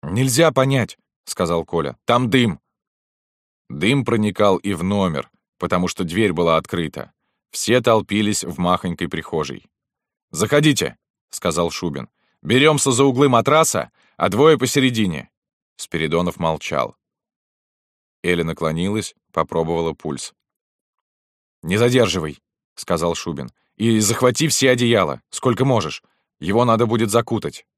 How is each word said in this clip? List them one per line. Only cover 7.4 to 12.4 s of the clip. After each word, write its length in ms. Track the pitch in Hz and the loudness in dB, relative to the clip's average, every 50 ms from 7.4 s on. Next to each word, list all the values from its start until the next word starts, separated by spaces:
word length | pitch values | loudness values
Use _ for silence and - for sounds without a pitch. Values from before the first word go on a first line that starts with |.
| _ _ | _ _
Все 280 | - - - - 120 127 | -10 -8 -2 0 0 2
толпились 640 | 117 127 113 110 92 - 101 104 107 104 104 - - | 4 4 2 2 2 -2 -2 -2 0 0 -2 -4 -6
в 160 | - 87 - | -8 -6 -2
махонькой 480 | 90 87 90 87 - 90 85 - 85 | 0 0 0 0 -2 -6 -6 -6 -8
прихожей. 580 | 76 - 82 80 - - 80 76 - 60 50 _ _ _ _ _ _ _ _ _ _ _ _ _ _ | -6 -6 -10 -8 -6 -6 -6 -4 -6 -10 -14 _ _ _ _ _ _ _ _ _ _ _ _ _ _
«Заходите», 680 | - 156 107 107 147 147 151 156 139 - - 65 - _ _ _ _ _ _ _ | -4 -4 -2 2 2 2 4 2 2 0 -2 -6 -6 _ _ _ _ _ _ _
сказал 420 | - - - 90 78 82 87 82 | -18 -4 -4 -2 0 0 -2 -2
Шубин. 380 | - - - 85 71 69 64 _ _ _ _ _ _ _ | -4 -6 -8 -6 -6 -8 -12 _ _ _ _ _ _ _